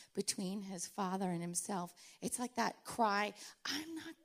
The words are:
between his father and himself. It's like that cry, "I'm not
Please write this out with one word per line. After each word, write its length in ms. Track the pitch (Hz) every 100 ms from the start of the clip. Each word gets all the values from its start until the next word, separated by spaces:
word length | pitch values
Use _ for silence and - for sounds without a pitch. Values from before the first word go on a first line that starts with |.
| -
between 480 | - 196 - 185 202
his 240 | 196 180 -
father 460 | - 190 190 185
and 100 | 170
himself. 520 | 175 170 - 190 175 - - -
It's 160 | 185 -
like 180 | 247 247
that 280 | 220 -
cry, 500 | - - 220 202 208 196 - -
"I'm 320 | - 285 311 320
not 200 | 330 320